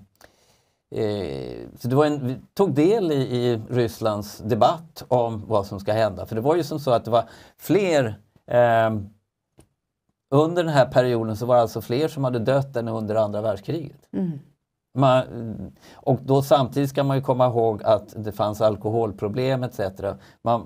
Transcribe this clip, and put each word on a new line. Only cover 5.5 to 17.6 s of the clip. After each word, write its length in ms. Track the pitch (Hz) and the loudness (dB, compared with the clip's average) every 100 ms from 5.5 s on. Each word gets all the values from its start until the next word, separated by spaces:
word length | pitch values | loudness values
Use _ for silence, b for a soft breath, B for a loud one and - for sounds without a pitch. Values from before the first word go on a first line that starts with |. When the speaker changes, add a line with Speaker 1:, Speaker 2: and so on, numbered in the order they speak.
| 107 101 | -2 -2
Speaker 1:
som 140 | 98 | -6
ska 120 | 101 | -2
hända. 340 | 110 107 92 92 | 0 0 -2 -6
För 80 | |
det 60 | 110 | -2
var 160 | 135 175 | 0 0
ju 60 | |
som 160 | 143 156 | -2 -4
så 100 | 135 | 0
att 140 | 113 | 0
det 60 | 113 | 2
var 140 | 113 113 b b b | 0 0 b b b
fler, 600 | - 381 190 151 117 101 _ _ - | 0 2 4 2 0 -4 _ _ -2
ehm, 580 | 123 120 113 113 107 98 - _ _ _ _ _ _ _ _ _ _ _ | 2 4 4 2 -2 -8 -16 _ _ _ _ _ _ _ _ _ _ _
under 300 | 135 160 175 | 2 2 2
den 80 | 165 | 2
här 140 | 143 151 | 4 4
perioden 500 | 135 127 117 110 104 | 4 2 0 -2 -4
så 100 | 123 | 2
var 80 | |
det 60 | 123 | 4
alltså 180 | 110 117 | 4 -2
fler 280 | 104 123 156 | -4 -2 -2
som 160 | 156 | -2
hade 140 | 135 123 | -2 0
dött 380 | 110 135 135 120 | 0 0 0 -4
än 120 | 113 | -4
under 260 | 113 107 | -4 -2
andra 260 | 107 104 104 | 0 0 0
världskriget. 600 | 110 95 - 160 - - _ | -2 -4 -6 -8 -8 -16 _
Speaker 2:
Mm. 260 | 196 180 139 - _ _ _ _ 127 | -4 -4 -6 -14 _ _ _ _ 0
Speaker 1:
Man, 240 | 135 127 - 107 113 - 92 - b | 2 2 0 -8 -10 -10 -12 -16 b
och 240 | b - 123 | b -2 0
då 200 | - 135 | 2 0
samtidigt 480 | 139 147 120 139 139 | 4 2 2 -2 -2
ska 140 | 143 | 0
man 120 | 139 135 | 0 0
ju 60 | |
komma 240 | 135 127 127 | 0 2 2
ihåg 360 | 117 | 2